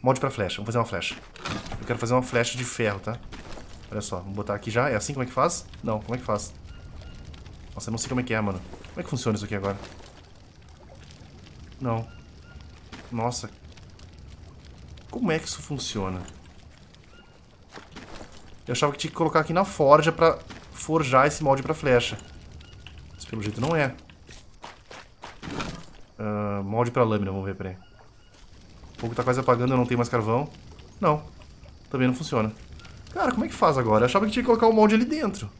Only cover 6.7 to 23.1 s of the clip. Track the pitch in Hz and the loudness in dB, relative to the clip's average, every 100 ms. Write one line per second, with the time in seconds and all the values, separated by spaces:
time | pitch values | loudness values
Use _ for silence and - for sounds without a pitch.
6.7 | - - - - - - - - - - | -16 -14 -14 -14 -14 -16 -16 -16 -16 -14
7.7 | - - 110 - 127 123 110 104 92 - | -10 -6 -4 -2 -2 0 0 0 -2 -8
8.7 | - - - - 127 120 104 101 104 98 | -16 -14 -12 -6 -2 0 -2 -2 -4 -2
9.7 | 98 - - - - - - - - - | -4 -8 -16 -18 -20 -20 -20 -20 -20 -20
10.7 | - - - - - - - - - - | -20 -20 -20 -20 -20 -20 -20 -20 -20 -20
11.7 | - 127 113 117 - - - - - - | -8 -2 -2 -4 -14 -20 -20 -20 -18 -18
12.7 | - - - - 120 117 120 - - - | -20 -18 -16 -8 -2 -2 -2 -8 -14 -20
13.7 | - - - - - - - - - - | -20 -20 -20 -20 -18 -18 -18 -20 -20 -20
14.7 | - - - - 247 220 160 - - - | -20 -18 -18 -12 -4 0 0 -2 -10 -8
15.7 | 143 - 107 95 92 90 - - - - | -6 -6 -4 -4 -4 -8 -16 -20 -20 -20
16.7 | - - - - - - - - - - | -20 -20 -20 -20 -20 -20 -20 -20 -20 -20
17.7 | - - - - - - - - - - | -20 -18 -20 -16 -16 -16 -18 -18 -16 -6
18.7 | 123 147 143 156 - 165 160 156 170 196 | 2 2 2 -6 0 2 2 2 2 0
19.7 | - 139 151 156 156 165 - - - - | 4 8 10 8 4 4 4 -6 -18 -16
20.7 | - - 160 139 131 143 147 151 135 131 | -12 0 2 6 6 6 4 2 2 2
21.7 | 156 147 123 - 104 - - - - - | -2 4 4 4 -6 -12 -18 -18 -18 -18
22.7 | - - - - | -20 -20 -18 -18